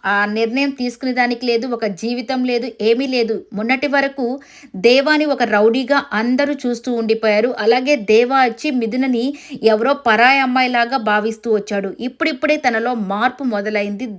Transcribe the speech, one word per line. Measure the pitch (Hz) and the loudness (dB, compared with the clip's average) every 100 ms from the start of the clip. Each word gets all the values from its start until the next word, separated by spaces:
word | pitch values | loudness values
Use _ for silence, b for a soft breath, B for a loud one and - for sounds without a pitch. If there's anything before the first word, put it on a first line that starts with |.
| 196 | 0
ఆ, | 202 208 | 0 0
నిర్ణయం | 214 226 254 277 | -2 -2 0 -2
తీసుకునే | 277 247 240 262 | -2 -6 -4 -4
దానికి | 247 240 240 254 | -2 -2 -2 -2
లేదు, | 233 254 | -2 -2
ఒక | 233 214 | -4 -4
జీవితం | 185 226 240 220 262 | -4 -6 -6 -4 -4
లేదు, | 254 240 247 - | -2 -2 -4 -2
ఏమీ | 214 233 269 | 0 2 0
లేదు. | 254 226 208 - | 0 0 -4 -6
మొన్నటి | 202 220 262 285 | -6 -2 -2 0
వరకు | 277 277 269 240 269 B B 277 185 | 0 0 -4 -6 -6 B B -16 2
దేవాని | 226 262 277 302 302 | 4 4 4 2 2
ఒక | 269 | 0
రౌడీగా | 233 208 214 233 240 285 - | 2 4 4 2 0 -2 0
అందరూ | 208 240 254 285 | -2 0 0 0
చూస్తూ | 285 247 233 247 | -2 -4 -4 -4
ఉండిపోయారు. | 233 220 220 220 208 240 247 | -4 0 0 2 2 0 0
అలాగే | 214 247 262 285 | 2 2 2 0
దేవా | 202 220 240 269 254 | 4 4 4 2 2
వచ్చి | 226 302 | 0 -2
మిథునని | 254 226 254 262 240 254 285 B 277 | -2 -2 -2 0 0 -2 -6 B 0
ఎవరో | 220 214 240 | 2 2 2
పరాయి | 277 240 214 247 277 | 0 2 4 6 4
అమ్మాయిలాగా | 262 254 254 240 233 254 | 2 0 0 0 0 -2
భావిస్తూ | 214 208 214 220 240 | 0 0 -2 -6 -2
వచ్చాడు. | 214 202 202 196 - | -2 -2 -4 -4 -8
ఇప్పుడిప్పుడే | 247 - 320 262 302 302 | -10 -4 -4 -2 0 0
తనలో | 269 226 240 | 0 0 -2
మార్పు | 240 190 202 226 - | -2 -4 -2 -2 -2
మొదలైంది. | 262 208 202 208 202 202 240 | -4 -2 -2 -2 -4 -6 -8